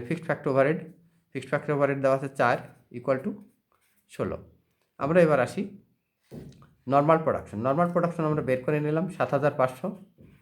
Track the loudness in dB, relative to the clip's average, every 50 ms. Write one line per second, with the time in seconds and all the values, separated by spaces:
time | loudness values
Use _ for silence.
0 | -2 -4 -6 -6 -2 -4 -4 -2 -2 0 2 4 4 2 2 -2 -6 -12 -18 _
1 | _ _ _ _ _ _ -12 -10 -6 -4 -4 -2 -2 0 0 2 2 0 0 2
2 | 2 2 2 2 -2 -4 -2 0 2 2 2 0 -4 -12 -20 _ _ _ -14 -8
3 | -2 -2 -2 -2 -2 -8 -10 -10 -16 -20 _ _ _ _ _ _ _ _ _ _
4 | _ _ -8 -6 -6 -4 -6 -8 -12 -18 _ _ _ _ _ _ _ _ _ -6
5 | -2 2 4 6 6 6 6 2 2 0 -2 -6 -8 -8 -10 -18 _ _ _ _
6 | _ _ _ _ _ -20 -18 -18 -18 -18 -20 -20 -20 -20 _ _ -4 2 2 4
7 | 6 6 4 4 4 0 0 -2 -4 -8 -8 -4 -2 0 2 2 0 2 2 0
8 | 0 0 -2 -2 -2 0 0 0 0 0 -2 0 0 -2 -2 0 0 0 -2 -2
9 | -2 -4 -2 -4 -2 0 0 0 0 0 0 0 -2 -2 -2 -6 -10 -10 -10 -10
10 | -16 _ _ -20 -20 -20 -20 _